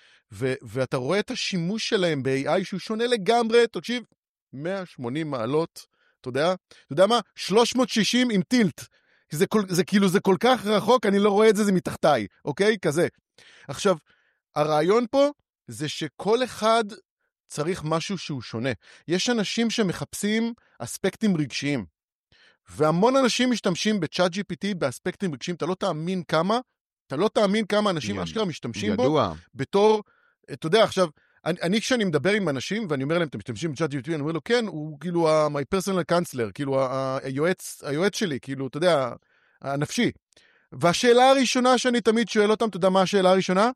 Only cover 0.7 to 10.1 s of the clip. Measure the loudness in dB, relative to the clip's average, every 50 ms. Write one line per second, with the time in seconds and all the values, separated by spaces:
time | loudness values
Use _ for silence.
0.7 | -6 -4 -4 -2 -2 -4 -2 -2 -2 -2 -2 -4 -6 -6 -6 -4 -4 -4 -2 -4
1.7 | -4 -4 -4 -2 0 0 2 0 0 0 0 0 -2 0 0 0 0 0 -2 -4
2.7 | -6 -8 -8 -6 -4 -4 -2 0 0 0 2 2 2 2 2 4 4 4 4 4
3.7 | 0 -4 -6 -6 -6 -6 -8 _ _ _ _ _ _ _ _ _ -12 -10 -8 -6
4.7 | -6 -8 -8 -12 -12 -10 -8 -6 -4 -4 -4 -4 -4 -4 -2 -2 0 -2 -2 -4
5.7 | _ -16 -20 _ _ _ _ _ _ _ -10 -6 -2 0 0 0 0 -2 _ _
6.7 | -20 -20 _ -4 2 4 4 6 4 2 0 _ _ -10 -4 2 4 4 4 4
7.7 | 2 0 0 2 2 0 0 2 2 2 2 2 2 0 0 2 2 2 2 2
8.7 | 0 -6 -14 -20 _ _ _ _ _ _ _ _ -2 -2 0 2 2 0 0 0
9.7 | 0 -2 0 2 2 4 4 4